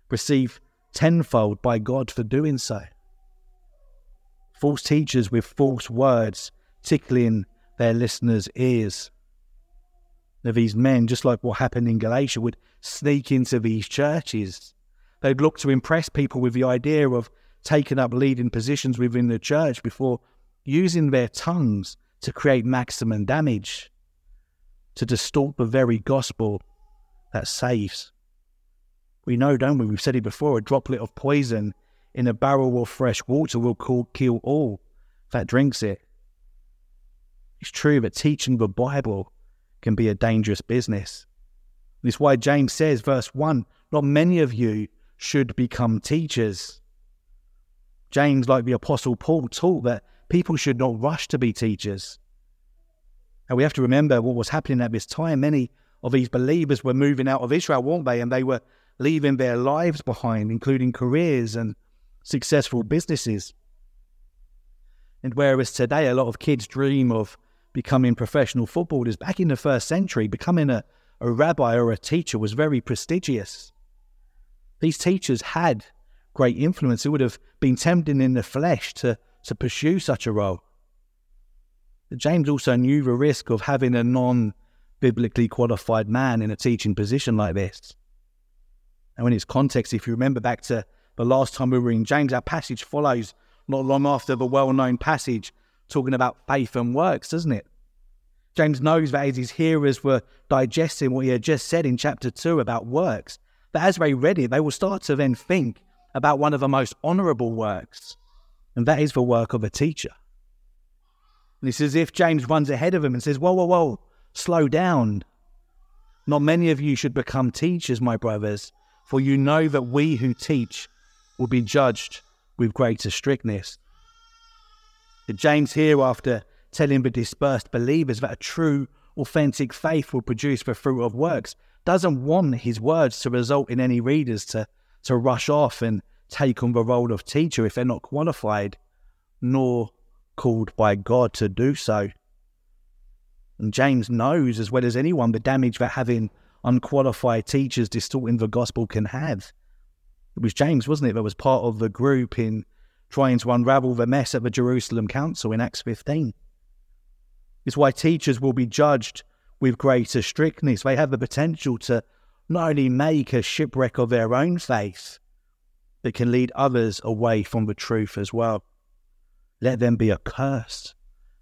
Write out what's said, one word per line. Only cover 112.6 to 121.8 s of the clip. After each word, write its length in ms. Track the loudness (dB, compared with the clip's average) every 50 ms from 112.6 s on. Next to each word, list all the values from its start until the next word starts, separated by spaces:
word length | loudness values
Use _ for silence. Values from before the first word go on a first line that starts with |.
| 2 0
ahead 240 | -2 -2 0 0 0
of 100 | 0 0
him 100 | -2 -2
and 80 | -2
says, 160 | -2 -2 -2 0
"Whoa, 140 | 0 2
whoa, 140 | 2 2 2
whoa, 340 | 2 4 2 2 2 -2 -6 -10 _ _ _ _ _ _
slow 360 | -8 -4 0 2 2 2 2
down. 540 | 2 2 2 2 2 2 2 0 0 -4 -6 -10 _ _ _ _ _ _ _ _ _ _ _ _ _ -20 _ _ _ _ _
Not 160 | -2 0 2
many 300 | 4 4 4 4 4 2
of 80 | 2 2
you 160 | 0 0 0
should 180 | 0 -2 -2 -2
become 380 | -2 -4 -2 -2 -2 0 0
teachers, 480 | 0 0 0 0 0 -2 -2 -4 -2 0
my 160 | 0 0 0
brothers, 560 | 0 -2 -4 -4 -2 -4 -4 -4 -6 -8 -14 -20 _ _ _ _ _ _
for 140 | _ -2 0
you 180 | 2 2 2 4
know 300 | 4 4 4 4 2 2
that 160 | 2 0 0
we 320 | 0 0 2 2 2 2
who 180 | 0 0 -2 -2
teach 540 | -2 -2 -2 -2 -2 -2 -4 -8 -12 -16 -18 _ _ _ _ _ _ _ _ _ -6
will 100 | -4 0
be 140 | 0 0
judged 600 | 0 2 2 4